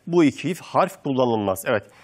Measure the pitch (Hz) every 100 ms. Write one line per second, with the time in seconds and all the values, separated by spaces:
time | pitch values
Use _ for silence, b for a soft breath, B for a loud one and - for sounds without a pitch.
0 | - 175 147 - 151 180 - 135 180 -
1 | 147 131 123 110 101 92 147 107 - b